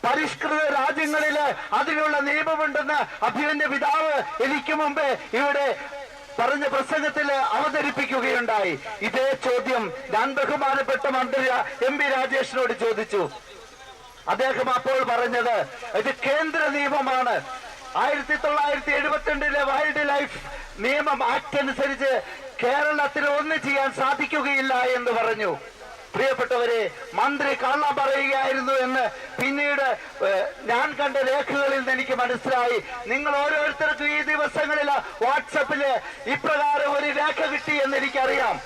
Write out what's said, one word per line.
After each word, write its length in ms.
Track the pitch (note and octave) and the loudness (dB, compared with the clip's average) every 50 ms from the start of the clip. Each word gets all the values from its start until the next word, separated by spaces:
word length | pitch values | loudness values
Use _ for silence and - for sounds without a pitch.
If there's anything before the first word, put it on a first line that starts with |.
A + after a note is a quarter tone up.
| - | 4
പരിഷ്കൃത 680 | A#3 C4+ D#4 D#4 B3+ - - - G3+ G3+ D4+ D#4 C#4+ C#4 | 4 2 2 2 -2 -4 -4 -2 0 0 2 2 2 2
രാജ്യങ്ങളില് 1000 | C4 C4 D4 C#4+ D4+ D#4 D4 D4+ D4+ D4+ D4+ D4 D4 D4 C4+ G#3+ - - - G#3 | 2 2 2 0 0 -2 0 0 2 2 2 2 2 2 2 0 -2 -4 0 0
അതിനുള്ള 440 | A#3 D4 D#4 D#4 D4+ D4+ D4+ D4 C#4+ | 0 2 2 0 0 2 2 2 2
നിയമമുണ്ടെന്ന് 1040 | C#4 C#4+ D4 D4+ D#4+ D#4+ D#4+ D4+ D#4 D4+ C4+ D4 D4 C#4 D4+ C#4+ A3+ - - - G#3+ | 2 2 0 0 2 0 0 0 0 0 0 -2 -2 0 0 0 0 -2 -4 -2 -2
അഭിമന്യ 420 | A#3 - B3 D4 D4 D#4 D4 D4+ | 0 0 0 -2 0 0 0 0
പിതാവ് 760 | D4 C#4 C#4 D4 C#4+ C#4+ D#4+ D#4+ D#4 D4 C4+ - - - - - | 0 0 0 0 2 2 2 2 2 0 0 -2 -4 -4 -2 -2
എനിക്ക് 300 | C4+ D4 C#4+ - - D#4 | 0 0 -2 -2 -2 0
മുമ്പേ 440 | D4+ D#4 D4 C#4+ D#4 D4 C4+ A#3+ - - - - | 0 0 0 0 0 0 0 0 -2 -4 -4 -2
ഇവിടെ 420 | A#3+ C#4+ C#4+ C#4+ C#4+ C#4 C4 G#3+ - - - - - - - - - - - - - | 0 0 2 2 2 2 0 0 -2 -6 -12 -12 -14 -14 -14 -16 -18 -18 -10 -2 0
പറഞ്ഞ 280 | A#3 B3+ C#4 C#4+ D4 | 0 0 2 0 0
പ്രസംഗത്തിൽ 680 | C4+ C4+ C4+ C4 - D#4 D#4 D4 D4 D4 D4+ D4 C#4+ C#4 | 0 0 0 0 0 -2 0 0 0 0 0 0 0 2
അവതരിപ്പിക്കുകയുണ്ടായി. 1500 | C4+ C4 C#4 C#4+ C#4+ D4 - C4 D4+ - D4 - - C4+ - C4 C4 A#3 - - - B3 A3+ A3 G#3 G3 F#3 D#3 C3+ - A3 G#3+ G3+ | 2 2 2 0 0 0 0 0 0 -2 -2 -2 -2 -2 -2 -2 -2 0 0 0 0 0 0 0 2 2 0 -2 -4 -6 -10 -8 -6
ഇതേ 360 | G3+ A3 - C4 C4 C4+ C4+ C4 - | -6 -2 0 2 2 2 0 0 0
ചോദ്യം 480 | B3+ B3 B3 - B3+ C4 A#3+ G#3+ - - C4 - - | 0 0 0 0 0 0 0 -2 -4 -6 -10 -6 -2
ഞാൻ 240 | A3+ G#3+ B3 C4+ C4+ | 0 0 2 2 0
ബഹുമാനപ്പെട്ട 760 | C#4+ C4+ - D4 C#4+ C#4 C4+ C#4 C#4 C4+ C4+ C4+ - - | 0 0 0 0 0 2 2 2 2 2 0 0 0 0
മന്ത്രി 420 | C#4 C4 B3+ B3+ B3 - C4+ C4 B3+ B3+ B3 A3+ - - - A#3+ | 0 0 0 0 0 0 0 2 2 2 0 0 -4 -2 0 0
എം 120 | C4 C#4+ | 0 2
പി 60 | D4 D4 | 0 0
രാജേഷിനോട് 760 | C#4+ C4+ C4 C4 C4 C4 C4+ C4 - - B3+ B3+ A#3 A3+ - | 0 2 0 0 0 0 0 0 0 0 0 0 0 0 0
ചോദിച്ചു. 500 | A3+ A3+ A3 G#3 A3 - G3+ G3+ E3+ - - - - - - - - - - - - - - - - - - - - - | 0 0 0 0 -2 -2 0 -2 -2 -2 -4 -12 -18 -18 -20 -20 -20 -20 -20 -20 -20 -20 -18 -20 -20 -20 -20 -10 -4 -4
അദ്ദേഹം 440 | F#3 G#3+ C4 C4+ B3+ - B3+ C4 B3+ | 0 0 2 0 2 0 2 2 2
അപ്പോൾ 300 | B3 B3+ C4 C4+ B3+ B3 | 2 2 2 2 2 2
പറഞ്ഞത്, 640 | A#3 A#3 A#3+ B3 A#3 A#3+ A#3+ A#3+ B3 A#3 G3 D3 - - - - - - | 2 2 2 2 2 0 2 2 2 2 2 0 -2 -6 -12 -12 -4 -4
"ഇത് 200 | G#3 A3 C4+ C4 | -2 0 -2 -4
കേന്ദ്ര 520 | - - C4+ C#4 D4+ D#4+ D#4+ D4 E4 D4+ | -2 0 0 2 2 0 0 0 0 0
നിയമമാണ്, 760 | D4 C#4 C#4+ C#4+ C#4 C#4+ C#4+ C4 C4 C4 B3+ B3+ B3 G#3+ D#3 C#3 - - - - - - - - - - | 0 0 0 0 0 0 0 0 2 2 2 2 2 0 -2 -2 -6 -12 -12 -12 -14 -14 -14 -14 -4 0
ആയിരത്തി 400 | F#3 A3+ C#4 D4 C#4+ B3 - D4 | 0 2 2 0 -2 0 -2 -2
തൊള്ളായിരത്തി 560 | - - D4 D4 D4 C#4+ D4 C#4+ C#4 - D4 | 0 2 2 2 2 2 2 0 -2 0 0
എഴുപത്തിരണ്ടിലെ 720 | C#4+ C#4+ C#4+ D4+ D4 D4+ - D#4 D4+ C#4+ D4 D4 C#4+ C#4+ C#4+ | 0 0 2 0 0 0 0 -2 -2 0 0 0 2 2 2
വൈൽഡ് 460 | C4+ C4+ C#4 D4+ D4+ D4 D4+ D4 C#4+ | 2 2 2 2 0 0 0 0 2
ലൈഫ് 360 | C#4 C#4+ C#4+ - - - - - - - - - - | 2 0 0 -2 -6 -12 -12 -12 -12 -12 -14 -14 -10
നിയമം 540 | - G3+ B3 C#4 D4 D4 D4+ C#4+ B3 A#3+ A#3 | -4 -2 0 0 2 2 0 0 2 0 0
ആക്ട് 280 | C4 D4 - - - C#4+ | 0 -2 -4 -2 -2 0
അനുസരിച്ച് 640 | C#4 C4+ C4 - C#4 C4+ C4+ - C#4 C4+ C4 A3+ - - - - - - - - - | 0 0 0 0 0 -2 0 0 0 2 2 0 -2 -6 -12 -14 -14 -14 -8 -2 0
കേരളത്തിൽ 680 | A#3+ C4+ D4 D4 D4+ D4+ D4 C#4+ C#4 C#4 D4+ C#4+ C#4+ | 2 2 2 2 2 2 2 0 0 0 0 0 2
ഒന്നും 320 | C#4+ D4 D4+ D#4 D#4+ D#4 | 2 0 0 0 -2 -2
ചെയ്യാൻ 320 | - C#4 C#4 C#4 C4+ C4+ C4+ | 0 0 0 2 0 0 0
സാധിക്കുകയില്ല" 800 | - C4+ C4 C#4+ C#4+ D4+ - D#4 C#4+ B3+ C#4+ C#4 C4+ C4+ C4 C4 | 0 0 0 2 0 -2 -2 0 0 0 0 0 0 2 2 2
എന്ന് 380 | B3 B3 B3+ B3+ A#3+ A#3+ A#3+ | 2 2 2 0 0 0 0
പറഞ്ഞു. 460 | A#3 A#3 A3 A3+ A3 G#3 G#3+ F#3 D3+ - - - - - - - - - - - - | 0 2 2 0 0 0 0 -2 -2 -4 -8 -16 -18 -18 -18 -18 -16 -18 -16 -6 -2
പ്രിയപ്പെട്ടവരെ, 760 | - B3+ C4+ C4 - - - B3+ A#3+ A#3+ A#3 A#3 - G#3 F3+ - - - - - | 0 2 2 2 0 0 0 2 2 2 2 2 2 0 -2 -4 -8 -14 -6 0
മന്ത്രി 400 | - C#4+ C#4 C#4+ C#4 C#4+ C#4 C4 | 2 2 2 2 0 0 0 0
കള്ളം 420 | C4 C#4 B3+ C4+ D4 D4+ C#4+ C#4 | 0 2 2 2 2 2 2 2
പറയുകയായിരുന്നു 800 | C#4+ C4+ C4+ C4+ C#4 C#4 C#4 C#4 C4+ C4+ C4+ C4 C4+ B3 C4 C4+ | 2 2 2 2 2 2 2 2 2 2 2 0 0 2 2 2
എന്ന് 360 | C4 B3+ B3+ C4 C4 B3 G#3 - - - - - - | 2 2 2 2 2 0 0 -2 -6 -12 -10 -4 -2
പിന്നീട്, 560 | B3+ C4+ C#4 C#4+ D4 C#4+ C#4+ C#4 C#4 C4 A3 - - - - - - | 0 0 0 0 0 2 2 2 2 0 0 -2 -6 -14 -4 0 2
ഏ, 180 | F#3+ G3 F#3+ G3+ - - - | 2 2 2 0 -2 -4 -6
ഞാൻ 320 | - G#3+ - B3 C#4+ - - | -2 0 2 2 2 0 0
കണ്ട 240 | B3 C#4+ C#4 C4 | 0 -2 0 2
രേഖകളിൽ 600 | C#4 C4 C4 C4 D4 C4+ - C4+ C#4+ C#4 C4+ C4+ | 2 2 4 2 2 0 0 0 0 2 2 2
നിന്ന് 140 | C4+ B3+ B3+ | 0 2 0
എനിക്ക് 240 | B3+ B3+ C4 C4 C4 | 0 0 0 -2 0
മനസ്സിലായി. 680 | A#3+ B3 A#3+ B3 A#3 - B3+ C4 B3 A#3+ B3 A#3+ G#3+ - - - - - | 0 2 0 0 -2 0 2 2 4 4 2 2 0 -2 -4 -10 -10 -4
നിങ്ങൾ 300 | G3+ A#3+ C#4 D4 D4 C#4+ | -4 -4 -2 0 0 2
ഓരോരുത്തർക്കും 800 | C#4+ C#4+ D4 D#4 D4+ D4 D4+ - C#4+ D#4 D#4 D#4 D4+ D4 D4 D4 | 2 2 2 2 2 2 0 0 0 0 0 0 0 -2 -2 0
ഈ 40 | D4+ | 0
ദിവസങ്ങളിൽ 680 | D4+ C#4+ D4+ D4 D4 - - D#4+ D4 C#4+ D4+ D4 D4 C#4+ C#4+ B3 - - - - A3 | 0 0 0 0 0 0 0 -2 0 0 0 0 2 2 0 0 -2 -6 -4 0 2
WhatsApp-ല് 760 | B3 C#4+ D4+ C#4+ - - D#4 C4+ - D4 C#4+ C#4+ C#4 B3+ - - - - - C#4 A3+ | 2 2 2 0 0 0 0 0 2 0 0 2 2 0 0 -2 -6 -14 -10 -4 -4
ഇപ്രകാരം 640 | C#4 C#4+ - - D4+ C#4+ D4 C#4+ C#4+ C#4+ C#4+ C#4 C#4 | -4 -2 0 0 2 2 2 2 2 2 2 2 0
ഒരു 80 | C#4 C#4+ | 0 0
രേഖ 400 | D4 C#4 C#4+ D4 D#4 - E4 D#4+ | 0 0 2 0 0 0 0 -2
കിട്ടി 380 | D4+ D4 D4+ - D#4 D4+ D4 C4+ | -2 -2 -4 -2 -2 0 0 2
എന്ന് 140 | C#4 C#4 | 2 0
എനിക്കറിയാം. 640 | C4+ C4 C4+ - C#4 C4 C4 C#4 C#4 B3+ A#3 - - - | 0 -2 0 0 0 2 2 2 2 0 0 -2 -4 -6